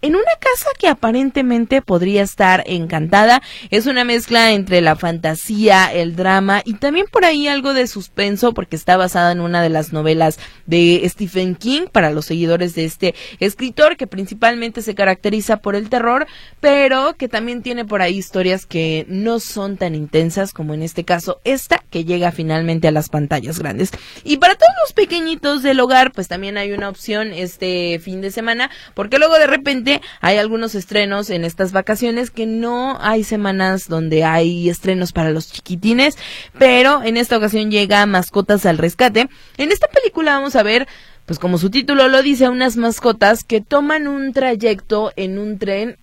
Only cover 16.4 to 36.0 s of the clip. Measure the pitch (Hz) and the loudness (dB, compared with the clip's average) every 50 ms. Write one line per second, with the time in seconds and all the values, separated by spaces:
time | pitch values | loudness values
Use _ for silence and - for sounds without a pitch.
16.4 | - - - - - 294 277 285 277 262 262 262 269 302 339 - 269 240 - 220 | -20 -20 -18 0 2 2 4 4 4 2 2 2 0 -2 -4 -4 -8 -6 -6 -6
17.4 | 226 240 240 240 214 247 240 240 233 208 214 196 185 175 185 196 185 - - 190 | -6 -6 -8 -8 -8 -8 -8 -8 -6 -4 -2 -2 0 0 -2 -4 -8 -6 -4 -2
18.4 | 185 185 185 190 - - - 170 160 160 160 156 156 - 180 190 208 226 233 233 | 0 0 0 -2 -6 -6 -4 -4 -2 -2 -2 -4 -6 -6 -6 -4 -4 -2 -4 -4
19.4 | 214 - - 214 196 196 196 185 190 175 160 151 151 147 - 160 165 165 165 196 | -6 -8 -10 -8 -6 -8 -6 -6 -6 -4 -4 -6 -8 -2 0 0 0 0 0 -2
20.4 | 196 196 - - 160 151 151 151 160 165 - - 170 - 180 170 170 - 180 - | -4 -4 -6 -10 -8 -8 -6 -6 -8 -8 -8 -8 -2 -2 -2 -2 -2 -6 -8 -6
21.4 | _ 208 269 269 - - - - _ _ - 170 165 160 180 175 175 175 170 - | _ -2 -2 -2 0 -2 -2 -2 _ _ -8 -6 -4 -2 -2 0 0 -2 -2 -2
22.4 | 165 160 156 160 165 165 165 165 160 165 156 156 151 - - 151 147 143 156 143 | -4 -2 -2 -2 0 -2 -2 2 2 2 2 2 -2 -2 -4 -4 -2 -2 -4 -4
23.4 | - - 160 175 165 147 - 113 180 190 - - - - - - - - 294 277 | -4 -6 -8 -8 -8 -8 -4 -4 -4 -4 -4 -12 -18 -20 -20 -18 -6 -4 -2 2
24.4 | 311 359 392 - - 679 784 740 640 539 - - 415 349 339 349 330 320 320 - | 4 4 4 6 6 6 6 4 -2 -2 2 0 0 0 0 -4 -4 -4 -6 -4
25.4 | - 285 285 294 254 277 269 262 247 240 262 254 262 262 254 - 185 - 175 180 | -2 -2 -2 0 0 0 2 2 2 4 4 4 4 4 0 -8 -10 -8 -8 -10
26.4 | 196 196 202 208 202 202 202 202 202 202 190 - - - 208 208 220 220 190 160 | -8 -8 -8 -8 -6 -6 -6 -6 -8 -8 -10 -12 -8 -6 -4 -4 -4 -6 -6 -8
27.4 | 185 180 175 - 190 185 180 180 175 175 170 165 165 196 185 190 190 196 190 226 | -10 -10 -8 -8 -6 -4 -4 -2 -2 -2 -4 -6 -6 -10 -10 -8 -8 -8 -8 -6
28.4 | 220 233 226 233 254 269 - - - - _ - 202 208 254 277 302 320 330 311 | -4 -4 -4 -4 -4 -8 -8 -16 -20 -16 _ -8 -6 0 2 4 4 6 6 6
29.4 | 302 277 277 311 277 285 277 254 220 262 285 285 - - - - - 170 196 208 | 4 4 2 0 0 -2 -4 -2 0 -2 -2 -2 -4 -12 -14 -4 0 0 2 2
30.4 | 208 220 220 226 226 220 214 202 180 - 202 208 208 202 196 202 208 202 202 170 | 0 0 -2 -4 -4 -4 -6 -8 -8 -4 -2 -2 -2 0 -2 -6 -4 -4 -4 -4
31.4 | 165 170 165 - 190 185 190 190 190 - 214 208 247 233 233 240 247 233 - - | -4 -6 -2 -2 -4 0 0 -2 0 0 -2 -2 -2 -2 -2 -2 -4 -6 -6 -8
32.4 | 220 226 220 226 233 233 240 240 254 269 269 - - 214 220 220 214 208 226 214 | -6 -4 -4 -4 -4 -4 -4 -4 -4 -6 -6 -4 -2 -2 0 0 -2 -2 -4 -4
33.4 | 208 196 190 190 190 190 190 190 - - 165 160 160 160 160 156 160 160 160 170 | -2 -2 -2 0 0 0 0 -2 -4 -4 -4 -4 -2 0 0 2 2 2 2 2
34.4 | 170 170 175 175 175 175 175 - - 190 185 185 180 175 - 175 165 160 156 160 | 2 0 0 0 -2 -2 -2 -2 -2 -2 -2 0 -2 -4 -2 -2 -2 0 -2 -2
35.4 | 160 - - - - - 180 175 185 214 233 247 | -6 -8 -14 -18 -10 -10 -10 -2 0 0 2 4